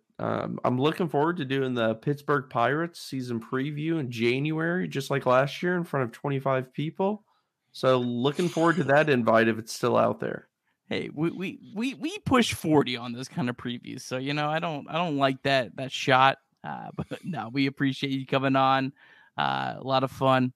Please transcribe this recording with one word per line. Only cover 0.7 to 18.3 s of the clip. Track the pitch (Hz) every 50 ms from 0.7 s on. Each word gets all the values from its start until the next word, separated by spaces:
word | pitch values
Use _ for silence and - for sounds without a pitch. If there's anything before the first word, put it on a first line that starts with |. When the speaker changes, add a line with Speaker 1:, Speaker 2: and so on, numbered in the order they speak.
| 127 127
Speaker 1:
looking | 131 151 160 - 185 160
forward | - 143 143 160 175 180
to | 143
doing | 127 135 135 135 131 127
the | 120 113 110 113
Pittsburgh | 113 - 147 143 139 - - 147 143 131 -
Pirates | - 127 117 120 135 151 170 170 170 -
season | - - - 135 127 123 120 113
preview | 113 - - 131 135 151 151 147 151 160 165 160
in | 143 120
January, | 123 113 117 117 123 135 143 156 156 156 160 165 175 185 185
just | 160 143 139 135 -
like | 143 139 -
last | 127 123 127 139 143 - - -
year, | 180 180
in | 180 170
front | - - 139 131
of | 117 -
twenty-five | - - 143 139 135 135 143 135 131 127 - _
people. | - 143 156 160 - 190 196 214 214 _ _ _ _ _ _ _ _ _ _ -
So | - - 131 131 127
looking | 123 120 120 120 120 143 143 - 180 170
forward | - 165 160 170 165
to | 175 160
that | 131 139 147 156 151
invite | 139 123 113 113 113 113 113 113
if | 110 110
it's | 113 - -
still | - - 123 117
out | 113 113 113 110 -
there. | - 117 - - - _ _ _ _ _ _ _ _ -
Speaker 2:
Hey, | 190 - - - -
we, | 139 156 170
we, | - - 185 190 - - - - -
we, | 196 233 269 240
we | 135 - 320 392 427
push | - - 269 247 226 - -
forty | - - 170 156 147 127 120 123
on | 113 - 123 117
those | 120 135
kind | - - - 139 123
of | 123
previews. | - - 123 120 120 - 113 113 - -
So, | - 127 127
you | 131 139 143
know, | 151 147 147
I | 156 160
don't, | 170 170 156 143 - -
I | 156
don't | 160 175 175 147
like | 139 139 135 135 131 -
that, | 139 139 135 123 95 -
that | - 135 131
shot. | - - - - 135 127 131 135 - - _ _ _ _ -
Uh, | - 73 62 - - -
<laughs> |
but | - - - - - -
no, | - 175 127 104 113
we | 120 139 139
appreciate | 139 139 - 139 135 131 - - 139 135
you | 135 135
coming | -